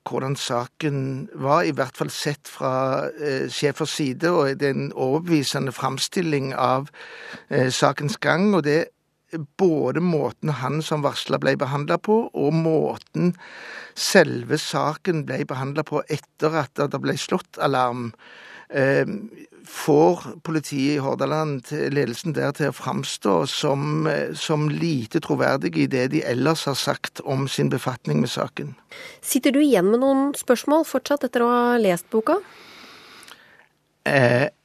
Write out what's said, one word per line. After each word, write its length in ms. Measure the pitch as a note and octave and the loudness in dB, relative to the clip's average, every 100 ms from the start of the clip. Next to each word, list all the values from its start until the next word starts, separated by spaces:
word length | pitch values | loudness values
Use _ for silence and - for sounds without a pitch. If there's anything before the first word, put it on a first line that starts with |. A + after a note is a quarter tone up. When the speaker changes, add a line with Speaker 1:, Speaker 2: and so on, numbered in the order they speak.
| - | -6
Speaker 1:
hvordan 320 | B2 C3+ C#3 | -4 -4 -4
saken 880 | - B2 A#2+ - D#3 C#3 C3+ C3 - D#3 | -2 -4 -4 -4 -2 -2 -4 -6 -10 -6
var, 280 | C3+ D#3 | 2 2
i 100 | F3 | 2
hvert 240 | C#3 C3 - | 0 -2 -4
fall 120 | D3 | -6
sett 380 | - D#3 D3 - | -4 -4 -6 -10
fra, 640 | - C3+ C3 C3 C3+ C#3+ - | -6 -2 0 0 0 -4 -4
eh, 300 | D3 C3 C3+ | -4 -2 -4
Schäfers 400 | - C#3+ C3+ D3+ | 0 0 0 -4
side, 340 | - C#3+ B2+ | -2 -2 0
og 340 | E3 F3 C#3 C3+ | 2 4 2 2
det 120 | C#3+ | 0
er 40 | |
en 200 | C3+ C#3 | 0 -4
overbevisende 800 | - C3 D3 F3 D#3+ C3 C#3+ C#3 | -2 0 0 2 2 2 -2 -4
framstilling 800 | - C3+ C3 - - E3 C#3+ C3+ | -4 -4 -4 -4 -2 0 0 -2
av, 360 | B2+ B2+ C3 D3 - - - - - - | 0 2 2 -2 -14 -20 -18 -16 -16 -4
eh, 160 | C#3 C3 | 0 2
sakens 460 | C3 C#3+ C#3 D3 A3 | 2 2 2 -4 -2
gang, 380 | C#3+ D3+ G#3 F#3+ | 0 2 4 2
og 80 | |
det 240 | D3 D3+ - _ _ _ - | 2 2 0 _ _ _ -12
er 40 | E3 D3 - | -10 -8 2
både 420 | F#3+ D3+ B2+ C#3+ | 4 4 0 0
måten 500 | F3+ D#3+ B2+ - D#3 | 0 2 0 -4 -4
han 320 | C3 B2+ D3 | -2 -2 -4
som 220 | D3+ D3+ | -2 0
varsler 360 | C#3 - - C3+ | -2 -2 -2 0
ble 180 | C#3+ C3+ | 2 2
behandlet 440 | C3+ C#3+ D3+ E3+ | 0 -2 0 -2
på, 280 | - A3 A#3+ | 2 0 0
og 200 | - C#3+ | -2 2
måten 800 | D#3+ E3 D#3 D3 - - D#3 F3 F3 - - - - - | 2 2 2 0 -4 -8 0 0 0 -10 -18 -16 -16 -14
selve 640 | - - G3+ C#3+ B2 A#2 D3+ | -6 4 6 6 2 -2 -2
saken 680 | - C#3 C3+ D3+ F#3+ D#3+ C3+ | -2 -2 -2 -2 -2 -2 -2
ble 180 | C3 | -4
behandlet 420 | C#3+ C3 C3+ C#3+ D3+ | -4 -4 -4 -4 -4
på 160 | D3 - | -4 -4
etter 460 | D3 - - D3+ D#3+ | -6 -8 -2 0 0
at 180 | B2+ | -2
det 280 | - C#3+ C#3 | -2 -2 -2
ble 160 | C3+ C3+ | -2 -4
slått 420 | - - - - | -2 -2 -4 -2
alarm, 540 | D#3 C3+ B2+ B2 A#2 - - - - - - | 0 2 0 -2 -8 -12 -20 -20 -20 -20 -6
eh, 340 | C#3+ C3+ C#3 C3+ G#2 - - - - - | 0 2 2 0 -4 -10 -18 -20 -20 -18
får 720 | - - D3 E3+ E3+ C3 D#3 | -6 4 6 6 4 -4 -12
politiet 540 | - D#3+ - C#3+ C3+ D3 | -4 -4 -2 -2 0 0
i 20 | |
Hordaland, 680 | C3+ C3 C3+ D#3 D#3 C#3 - | -2 -2 -2 -2 -2 -4 -6
til, 260 | D3+ C#3 | -4 -2
ledelsen 400 | C#3+ C3+ A#2+ E3 | 0 -2 -4 -6
der, 180 | C3+ C3+ | -2 -2
til 180 | C#3+ C#3+ | 0 -2
å 40 | |
framstå 720 | C3+ - C3+ C3+ - G#2 F#2 C#3 | -2 -6 -4 -6 -2 2 2 2
som, 600 | - D3+ C#3 D3 D3+ D#3 | -2 0 0 0 -2 0
eh, 260 | D3 D3 | -2 -4
som 340 | D#3 - D3+ D3+ | -6 -2 2 2
lite 520 | D3+ E3 C#3+ A2 E3 | 0 -2 -2 -2 -4
troverdige 600 | - C#3+ B2+ C3+ C#3+ D#3 | 0 2 2 2 0 0
i 20 | C#3 | 0
det 240 | C3 C3 | 2 0
de 140 | D3 | 0
ellers 420 | - B2 C#3 E3 - | 0 0 2 0 -2
har 80 | |
sagt 480 | C3+ - C#3 - - | -2 -2 -4 -4 -10
om 240 | - C3+ C3+ | -4 -2 -2
sin 220 | - C#3+ | 0 0
befatning 500 | C3+ - A#2+ - D3 | 0 -4 -6 -2 0
med 100 | - | 0
saken. 460 | - - - C#3+ C3 - - - - | -2 -4 -4 -10 -12 -20 -18 -18 -14
Speaker 2:
Sitter 300 | - C4+ C#4+ | -2 2 2
du 80 | C4 | 4
igjen 320 | D4 G#3+ F#3 | 4 6 4
med 80 | A#3 | 4
noen 340 | C4+ C4+ C#4 | 4 4 2
spørsmål 520 | C4+ - A#3+ - D4+ D#4 | 0 0 2 4 2 2
fortsatt 380 | C4 - C#4+ | -2 -2 -2
etter 180 | B3+ B3 | 0 0
å 80 | A#3+ | 2
ha 280 | A#3+ A#3+ A#3+ | 4 2 4
lest 320 | G#3 F3 - | 4 2 0
boka? 280 | A3 A3 F4+ - - - - - - - - - - - - _ _ _ _ - | -2 2 0 -2 -20 -20 -20 -20 -20 -20 -20 -20 -20 -20 -20 _ _ _ _ 2
Speaker 1:
Eh, 440 | C#3+ A#2+ B2 C#3 _ | 4 6 4 0 _